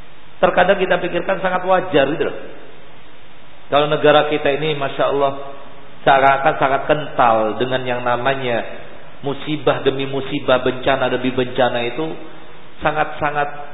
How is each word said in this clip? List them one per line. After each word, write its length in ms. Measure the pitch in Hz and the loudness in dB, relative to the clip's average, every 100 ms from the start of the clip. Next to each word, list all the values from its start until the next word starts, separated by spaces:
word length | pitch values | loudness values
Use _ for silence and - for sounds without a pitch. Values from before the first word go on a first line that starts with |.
| - - - - | -10 -10 -10 -2
terkadang 400 | 175 175 180 196 | 0 2 2 2
kita 240 | 180 180 | 2 0
pikirkan 400 | 175 175 180 190 | -2 -4 -2 -2
sangat 240 | 185 180 170 | -2 -2 2
wajar 400 | 185 175 151 135 | 0 2 2 2
gitu 180 | 156 107 | 0 -2
loh. 100 | - - - - - - - - - - - - - - | -4 -8 -10 -10 -10 -10 -10 -10 -10 -10 -10 -10 -10 0
Kalau 180 | 139 151 | 2 2
negara 400 | 151 151 147 147 | 4 6 6 4
kita 320 | 147 147 139 | 2 2 0
ini, 160 | 156 143 | 0 -2
Masya 260 | 135 - 127 | -2 0 0
Allah, 220 | 143 139 135 - - - - - - - | 2 0 0 -8 -10 -10 -10 -10 -2 4
seakan-akan 480 | 135 135 135 127 - | 6 6 6 4 2
sangat 200 | 139 135 - | 2 2 2
kental 520 | 151 - - 123 113 110 104 | 0 0 4 4 6 2 0
dengan 240 | 123 127 | 0 0
yang 240 | 127 123 120 | -2 -2 0
namanya 560 | 120 127 135 123 117 - - - - - - 139 | 0 0 0 0 -2 -2 -8 -10 -10 -10 -8 -6
musibah 560 | 135 - 151 139 - | -4 -4 -2 0 2
demi 240 | 139 135 135 | 2 0 -2
musibah, 560 | 135 131 147 135 127 | -4 -4 -2 2 2
bencana 480 | 131 123 - 135 127 | 2 0 2 2 2
demi 240 | 123 131 | 0 0
bencana 480 | 123 123 120 123 120 | 0 0 2 2 2
itu 320 | 120 139 156 - - - - - - - 156 | -2 -4 -6 -6 -10 -10 -10 -10 -10 -4 -2
sangat-sangat 640 | 151 151 - 147 147 143 - - | 0 -2 -2 -2 -2 -2 -4 -10